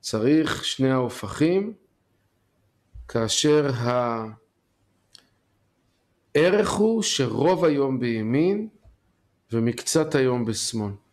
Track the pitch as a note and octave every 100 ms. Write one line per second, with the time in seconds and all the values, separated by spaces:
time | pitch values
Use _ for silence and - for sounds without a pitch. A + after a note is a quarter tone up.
0 | - A2 A#2 D#3 D#3 - - - C3 C3
1 | B2 - G#2 - D#3 F#3 G#3 A3 _ _
2 | _ _ _ _ _ _ _ _ _ -
3 | - A#2+ A2+ - D3+ D3+ C#3+ A#2+ A#2+ B2
4 | A#2+ A2+ A2 A2 _ _ _ _ _ _
5 | _ - _ _ _ _ _ _ _ _
6 | _ _ _ D3 E3+ G3+ G#3 - G#3+ A3+
7 | G3+ - B2+ A2 D3+ F3+ E3 C#3+ C3+ C3
8 | A#2+ A2+ A2 C3 F3 G3+ A3 _ - _
9 | _ _ _ _ _ A#2 A#2 B2 - D#3+
10 | D#3 D3 C3 B2 A2+ G#2+ - A2+ G#2 G2
11 | _